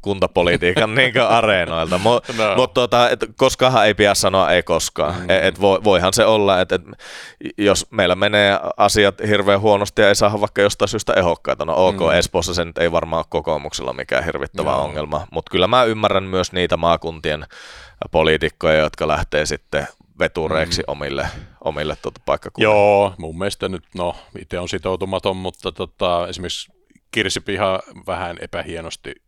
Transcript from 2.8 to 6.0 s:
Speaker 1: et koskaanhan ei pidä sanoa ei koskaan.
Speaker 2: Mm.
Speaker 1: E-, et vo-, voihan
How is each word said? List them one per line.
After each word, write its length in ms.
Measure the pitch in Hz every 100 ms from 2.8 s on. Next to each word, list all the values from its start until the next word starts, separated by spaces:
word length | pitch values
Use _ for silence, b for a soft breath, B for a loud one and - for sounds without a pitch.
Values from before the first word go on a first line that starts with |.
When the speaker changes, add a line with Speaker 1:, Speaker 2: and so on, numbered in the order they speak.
| 123 123 120
Speaker 1:
et 140 | 123 110 -
koskaanhan 500 | 131 - 127 127 107
ei 80 |
pidä 200 | 98 101
sanoa 360 | 98 98 95 82
ei 120 | 90
koskaan. 520 | 85 82 - - 76 90
Speaker 2:
Mm. 100 | 90
Speaker 1:
E-, 160 | 92 90
et 140 | 90
vo-, 240 | 98 95
voihan 280 | 107 90